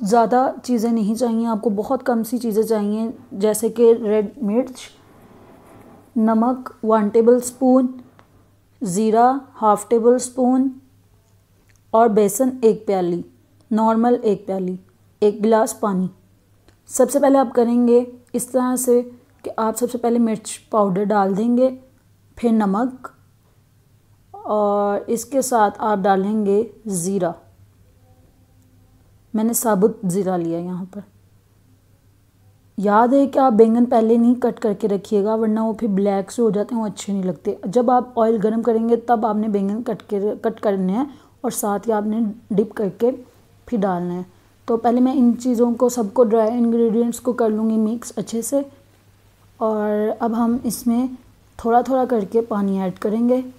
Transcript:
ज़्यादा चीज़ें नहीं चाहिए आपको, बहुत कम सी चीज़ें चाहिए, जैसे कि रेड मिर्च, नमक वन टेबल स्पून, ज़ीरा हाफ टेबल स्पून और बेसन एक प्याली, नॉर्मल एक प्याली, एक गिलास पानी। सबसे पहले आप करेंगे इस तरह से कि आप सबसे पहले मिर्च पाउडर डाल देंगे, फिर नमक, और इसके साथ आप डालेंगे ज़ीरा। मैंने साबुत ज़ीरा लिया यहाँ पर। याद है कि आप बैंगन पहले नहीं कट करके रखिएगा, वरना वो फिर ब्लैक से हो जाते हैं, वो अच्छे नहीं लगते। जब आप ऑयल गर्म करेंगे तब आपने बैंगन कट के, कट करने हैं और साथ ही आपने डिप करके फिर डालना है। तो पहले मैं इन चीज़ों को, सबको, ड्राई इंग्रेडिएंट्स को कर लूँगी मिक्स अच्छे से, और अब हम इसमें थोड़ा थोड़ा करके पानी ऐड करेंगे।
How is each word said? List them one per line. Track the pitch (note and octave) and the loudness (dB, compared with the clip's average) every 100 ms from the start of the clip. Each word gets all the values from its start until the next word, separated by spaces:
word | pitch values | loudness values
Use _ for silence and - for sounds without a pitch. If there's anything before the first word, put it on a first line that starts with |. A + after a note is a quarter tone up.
ज़्यादा | G3+ A#3 A3+ B3 C4 B3+ | 0 2 4 2 0 -4
चीज़ें | - B3 A#3 | -4 -2 0
नहीं | A3+ G3+ | 0 -2
चाहिए | A3+ A#3+ A3+ A#3 | -2 -2 -2 -2
आपको, | A3 A#3 | -2 -2
बहुत | G3+ G#3 C4 | -2 -2 -4
कम | C4 A#3 | -2 -2
सी | A3+ B3 | -2 -4
चीज़ें | A#3 G#3 | -2 -2
चाहिए, | A3 A3 G#3 G#3+ A3+ - - | 0 0 -2 -4 -6 -10 -14
जैसे | F#3+ G#3+ G#3 A3+ | -4 -2 0 -2
कि | A3+ A#3 | 2 4
रेड | A#3 A3 G#3+ G#3 - | 4 2 0 -2 -4
मिर्च, | G#3 A3+ B3+ - - - _ - - - - - - - - - _ A#3+ | -2 -2 -4 -8 -20 -20 _ -20 -20 -20 -20 -20 -20 -20 -20 -20 _ -2
नमक | A3 A3 A#3 B3+ - - | 0 2 0 -2 -8 -10
वन | A3 A3 G#3 | 0 0 2
टेबल | A3+ A3+ B3 | 2 4 4
स्पून, | B3 - C4 B3+ B3+ - - _ _ _ _ _ _ - | 2 -2 4 4 2 -4 -20 _ _ _ _ _ _ -10
ज़ीरा | G3+ F3 A3 A3+ B3 C4+ - - | -6 0 2 4 4 2 -6 -2
हाफ | A3 G#3 - | 2 2 2
टेबल | A#3 A#3 B3 | 2 4 2
स्पून | - - B3 C4 C4+ B3+ _ _ _ _ _ _ _ _ _ _ _ | 0 -2 2 2 0 -4 _ _ _ _ _ _ _ _ _ _ _
और | A3 A#3 | 2 4
बेसन | G#3 G3+ - C4 B3+ | 4 0 0 -2 2
एक | A3+ G#3+ G#3+ | 0 0 -2
प्याली, | F#3+ F3 F3 - _ _ _ - | -2 -2 -4 -8 _ _ _ -6
नॉर्मल | A3 A3 A3+ A#3+ A#3+ | 0 2 2 2 2
एक | A#3 G3 F#3+ | 0 -2 -4
प्याली, | F#3+ F#3 F#3 - _ _ - | -6 -6 -8 -14 _ _ -2
एक | G#3 A3 | -2 0
गिलास | G#3+ A3 G#3+ - | 2 2 0 -2
पानी। | G#3 F#3 F#3 - _ _ _ _ _ _ _ | -4 -2 -4 -8 _ _ _ _ _ _ _
सबसे | - B3 C#4+ | 0 0 2
पहले | C#4 C4+ | 4 4
आप | C4 | 2
करेंगे | B3 A#3+ A#3+ A#3+ A#3+ B3 - _ | 0 2 2 4 4 2 -10 _
इस | A#3+ - | -8 -4
तरह | C4 B3+ B3+ | -2 -2 -2
से | B3+ A#3+ B3 - _ _ | 2 0 0 -12 _ _
कि | - - | -12 -4
आप | A3 A3 | -4 -2
सबसे | A#3+ A#3+ | -4 -2
पहले | A#3+ A#3+ | -2 0
मिर्च | A3+ A3 - - - | 0 -2 -8 -16 -4
पाउडर | A3 G3+ F#3 | 0 0 0
डाल | G3+ G#3 G3 | 0 2 2
देंगे, | G3 A#3 A#3+ C4 B3+ - _ _ _ _ - | 0 0 2 2 0 -18 _ _ _ _ -4
फिर | A#3 | 0
नमक, | A3 G3+ G3 B3+ C4 - _ _ _ _ _ _ _ _ _ _ _ _ | 2 2 0 -2 -6 -18 _ _ _ _ _ _ _ _ _ _ _ _
और | G4+ G#4 G#3+ G#3 G3+ G3+ G3+ - | -16 -4 0 2 2 0 -2 -2
इसके | A#3 - C4+ | -6 -2 -2
साथ | C4 A#3+ G#3 G3+ | 0 2 2 0
आप | A3 G#3 | -2 0
डालेंगे | G3 F#3+ G3 A3 G3+ G3+ A3+ - A3 | 2 2 2 0 0 0 0 -8 -8
ज़ीरा। | F#3 F3 G3 E3+ - _ _ - _ _ _ _ _ _ _ _ _ _ _ _ _ _ _ _ | -6 -2 -2 -2 -6 _ _ -20 _ _ _ _ _ _ _ _ _ _ _ _ _ _ _ _
मैंने | G#3+ A3 | -4 -2
साबुत | A3+ A#3 G3+ G#3+ A3 F#3+ | -2 0 2 2 0 -4
ज़ीरा | F#3 F#3 F3+ | -2 -2 -2
लिया | E3 E3 | -2 -4
यहाँ | F3 F3+ F#3 | -6 -10 -10
पर। | G3+ - _ _ _ _ _ _ _ _ _ _ _ _ _ _ _ _ - | -14 -20 _ _ _ _ _ _ _ _ _ _ _ _ _ _ _ _ -4
याद | G3 G#3 A#3+ | 2 4 4
है | C#4 C#4 | 4 2
कि | C#4+ | 4
आप | C4 | 4
बैंगन | G#3+ A3+ A#3 A#3+ | 6 6 6 4
पहले | A#3+ A3 A#3 | 4 4 4
नहीं | A#3 B3 | 4 2
कट | A#3+ A3+ | 0 -2
करके | A3 G3+ G#3+ | -2 -2 -2
रखिएगा, | G3+ - G#3 G3+ | -2 0 0 0
वरना | A3 A3 G#3+ | 0 0 0
वो | A3+ A3 | -2 -2
फिर | A3+ | -2
ब्लैक | F#3+ G3+ G3 F#3+ | 0 0 -2 -4
से | - | 0
हो | A#3 | 0
जाते | G3+ G#3 | 0 -2
हैं, | A#3 | -4
वो | G#3+ | -6
अच्छे | - - | -8 -6
नहीं | G3 | -4
लगते। | F#3 F#3 G#3 G3 G#3 | -4 -6 -6 -6 -2
जब | A#3 B3 | 0 2
आप | B3 B3 A#3 | 2 0 0
ऑयल | A3+ A3+ | 0 2
गर्म | G#3+ A3+ | 0 -2
करेंगे | A#3 A3+ A3+ A#3 A#3 | 0 0 0 -2 0
तब | A#3+ A3+ | 0 0
आपने | G#3+ A3 | -2 -2
बैंगन | G3+ G3 G#3+ | -2 -2 -4
कट | A#3+ G3+ | -6 -8
के, | - G3+ G#3 - | -6 -4 -4 -4
कट | A#3 A3+ | -6 -4
करने | G#3+ G3 F#3 | -4 -2 -2
हैं | G#3 C#4 - _ _ | -2 -4 -8 _ _
और | B3 | -8
साथ | A#3+ G#3+ G3+ A3+ | -4 -4 -4 -2
ही | |
आपने | G#3+ G#3+ A3 G#3+ - - | -4 -2 -2 -4 -6 -6
डिप | F#3 A3 | -2 -2
करके | - G3 - A#3 C4 - _ _ _ - | -4 -6 -2 -2 -2 -12 _ _ _ -6
फिर | A#3 | -4
डालना | F#3+ F3 F3 | -2 -2 -4
है। | F3+ F#3 _ _ _ - | -6 -10 _ _ _ -4
तो | A#3 | -2
पहले | A#3+ A#3+ | 0 2
मैं | B3+ | 2
इन | C4 A#3+ A3+ | 2 2 2
चीज़ों | B3+ A3+ A#3+ | -2 0 0
को, | A#3 B3 | 2 0
सबको, | B3 G3+ B3+ | 0 -4 2
ड्राई | A#3+ A3+ A3 A#3+ | 2 4 2 2
इंग्रेडिएंट्स | A#3 A#3 A#3 A3 A#3+ A3+ | 0 2 2 2 0 -2
को | B3+ | -4
कर | A#3+ A3+ | -2 0
लूँगी | G#3+ A3 A3 | 0 0 0
मिक्स | G#3+ A#3 - - | 0 -2 -8 -10
अच्छे | F3+ A3+ | -8 -6
से, | A3+ C#4 C#4 - _ _ _ _ _ _ _ - | -4 -4 -4 -12 _ _ _ _ _ _ _ -6
और | A3 G#3+ G#3 G#3 G#3+ | -4 -2 -2 -2 -2
अब | A3 A#3 | -2 -4
हम | A3+ A#3 A#3+ B3 | 0 0 0 -4
इसमें | - A#3+ B3 B3+ B3+ _ _ _ - | -4 -2 0 -2 -6 _ _ _ -10
थोड़ा | A#3 A#3+ | 2 2
थोड़ा | A#3+ C4 B3+ | 2 0 0
करके | A#3 G3 A3+ | 0 0 -2
पानी | A#3 G#3 G3 F#3+ | -2 -2 -2 -2
ऐड | F#3+ F#3 | -4 -4
करेंगे। | G#3+ A3 A#3+ B3+ B3+ | -4 0 0 0 -2